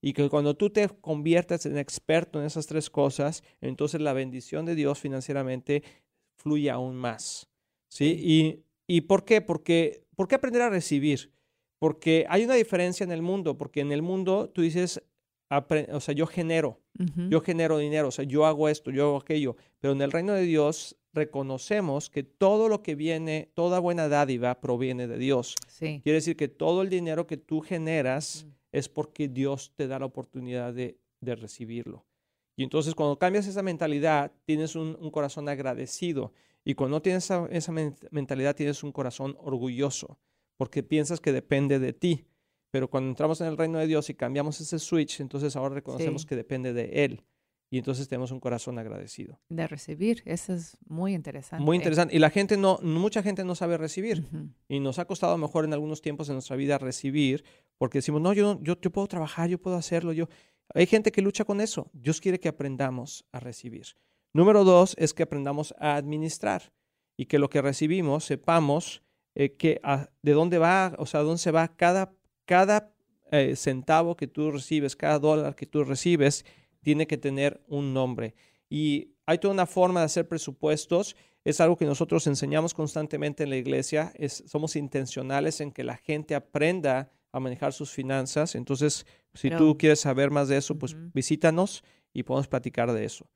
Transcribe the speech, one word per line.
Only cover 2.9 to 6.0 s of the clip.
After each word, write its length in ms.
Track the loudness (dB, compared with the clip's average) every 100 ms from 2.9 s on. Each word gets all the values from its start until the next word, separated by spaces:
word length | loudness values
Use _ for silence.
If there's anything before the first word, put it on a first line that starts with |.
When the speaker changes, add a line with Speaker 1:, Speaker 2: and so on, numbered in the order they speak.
| 0 0 2 -4 -4 _ _
Speaker 1:
entonces 380 | -8 -2 -2 -2
la 140 | -2
bendición 520 | -2 -4 -8 -8 -6 -4
de 100 | 0
Dios 240 | 0 -2
financieramente 840 | -4 -6 -4 -4 -4 -6 -2 -2 -2 _